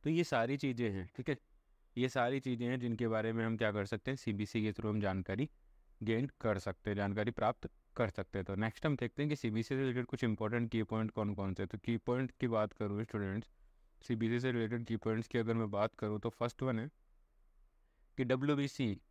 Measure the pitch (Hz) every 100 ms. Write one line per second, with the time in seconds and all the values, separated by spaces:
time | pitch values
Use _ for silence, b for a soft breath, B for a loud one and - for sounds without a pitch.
0 | 151 165 170 127 117 139 139 120 117 98
1 | 92 - 127 135 _ - _ _ _ -
2 | 127 131 120 135 131 120 120 127 120 117
3 | 117 110 110 113 113 113 110 104 101 107
4 | - 135 - 101 104 117 107 101 107 107
5 | 101 95 92 98 151 - - - _ -
6 | 107 113 139 _ 117 98 101 90 - 101
7 | 101 101 104 - 107 - - - _ -
8 | 113 - 95 98 92 98 113 - 156 139
9 | 117 - 147 147 117 107 113 135 135 123
10 | 120 - 120 107 107 120 117 113 107 110
11 | 110 - 104 101 98 92 98 104 - 117
12 | - 123 127 - 123 110 107 - 104 101
13 | - 110 98 101 - _ - _ _ _
14 | - 117 113 120 131 120 110 120 117 110
15 | 113 110 113 120 113 113 107 101 107 -
16 | 107 107 117 - 120 - 131 113 139 _
17 | _ _ _ _ _ _ - _ _ _
18 | _ - 123 131 143 143 139 - 120 98
19 | _